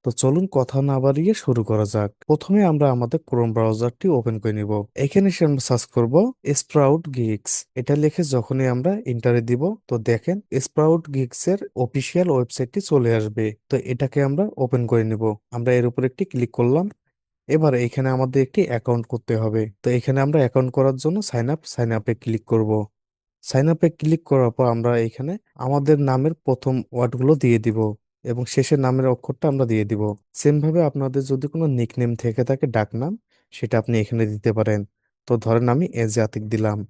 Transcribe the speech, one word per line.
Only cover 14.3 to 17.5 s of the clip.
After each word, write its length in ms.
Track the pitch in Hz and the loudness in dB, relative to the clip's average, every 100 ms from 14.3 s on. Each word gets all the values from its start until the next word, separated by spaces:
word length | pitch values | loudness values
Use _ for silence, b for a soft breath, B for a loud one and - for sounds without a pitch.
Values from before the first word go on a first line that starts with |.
| 143 208 - | 0 -2 -2
ওপেন 260 | 127 127 117 | -2 0 2
করে 180 | 117 | 0
নিব। 180 | 110 110 110 107 _ | 0 0 -2 -4 _
আমরা 200 | 120 120 | -4 0
এর 140 | 123 120 | 2 2
উপর 160 | 120 | 0
একটি 200 | 127 - | -4 -2
ক্লিক 260 | 190 131 120 | -6 -2 -4
করলাম। 360 | - 120 139 196 - _ _ _ _ | 0 2 2 0 -8 _ _ _ _
এবার 240 | - | -2